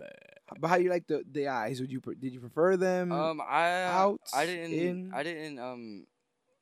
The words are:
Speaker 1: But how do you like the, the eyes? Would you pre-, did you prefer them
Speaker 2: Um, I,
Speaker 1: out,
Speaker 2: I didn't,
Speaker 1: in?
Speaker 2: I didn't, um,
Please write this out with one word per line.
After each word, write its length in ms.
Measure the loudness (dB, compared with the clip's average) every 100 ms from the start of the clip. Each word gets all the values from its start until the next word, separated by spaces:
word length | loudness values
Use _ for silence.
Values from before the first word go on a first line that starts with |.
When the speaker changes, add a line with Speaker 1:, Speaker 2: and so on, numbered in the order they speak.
| -18 -18 -20 -20 -18 -4
Speaker 1:
But 80 | 4
how 80 | 4
do 80 |
you 60 | 6
like 160 | 2 0
the, 180 | -4 -4
the 180 | -4 -2
eyes? 320 | -2 -2 -4
Would 100 | -6
you 100 | -6
pre-, 140 | -8
did 180 | -8 -8
you 80 | -10
prefer 360 | -8 2 4 6
them 340 | 2 2 0
Speaker 2:
Um, 300 | 0 0 -2
I, 440 | 0 2 2 2
Speaker 1:
out, 360 | 2 4 4 2 -2
Speaker 2:
I 100 | 0 0
didn't, 260 | -2 -2
Speaker 1:
in? 380 | 0 0 -2 -6
Speaker 2:
I 80 | -6
didn't, 360 | -6 -6 -8 -8
um, 480 | -8 -10 -12 -14 -18 _ _ _ _ _